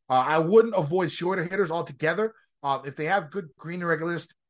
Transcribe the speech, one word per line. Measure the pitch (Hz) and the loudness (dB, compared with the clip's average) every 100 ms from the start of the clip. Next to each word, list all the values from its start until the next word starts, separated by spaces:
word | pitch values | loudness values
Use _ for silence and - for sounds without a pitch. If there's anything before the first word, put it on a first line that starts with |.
| - | 0
Uh, | 127 131 | 2 4
I | 156 | 2
wouldn't | 160 220 226 | 6 6 6
avoid | 196 147 180 170 | 2 0 0 0
shorter | - 175 190 | -2 -2 -2
hitters | 170 190 180 | -2 -2 -2
altogether. | 165 156 135 156 175 220 - _ _ | -2 -6 -4 -2 0 -4 -6 _ _
Uh, | 139 135 | -4 -4
if | 139 139 | -4 -6
they | |
have | 156 196 156 | -2 -2 -2
good | 175 160 - | -8 -10 -14
green | 156 180 | -12 -6
and | 175 | -2
regulation, | 160 165 170 - _ | 0 0 -6 -8 _